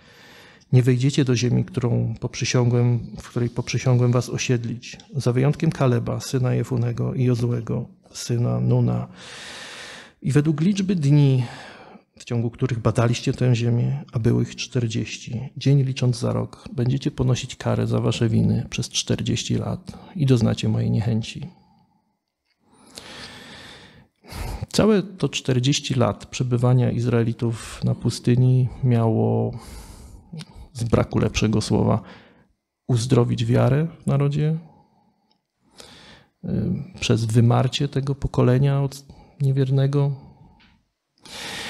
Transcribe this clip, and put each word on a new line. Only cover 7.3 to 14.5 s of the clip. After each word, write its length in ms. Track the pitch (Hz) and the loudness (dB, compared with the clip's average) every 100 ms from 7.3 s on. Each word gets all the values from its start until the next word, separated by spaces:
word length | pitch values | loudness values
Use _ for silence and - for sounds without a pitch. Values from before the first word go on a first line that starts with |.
| 117 120 120 113 123 120 - - | 2 0 -2 -4 -6 -6 -14 -18
syna 460 | - - 120 120 120 | -10 -4 -2 0 0
Nuna”. 480 | 123 123 120 120 123 - - - - - - - - - - _ | 2 2 2 0 -4 -12 -18 -16 -16 -16 -16 -16 -16 -18 -20 _
I 100 | - | 0
według 300 | 139 151 151 | 2 2 2
liczby 340 | 175 202 185 190 | 2 0 0 2
dni 480 | 139 147 143 131 117 - - - - - _ - | 4 6 6 4 0 -8 -18 -20 -20 -20 _ -18
w 20 | |
ciągu 260 | - 120 117 | -6 -4 -4
których 300 | - 135 113 | -2 -4 0
badaliście 540 | 113 107 117 123 - | 0 2 2 0 -2
tę 220 | - 127 113 | 0 2 2
ziemię, 480 | 117 120 127 139 - | 2 0 0 -2 -6
a 60 | 117 | -2
było 220 | 117 120 | 0 2
ich 140 | 120 | 0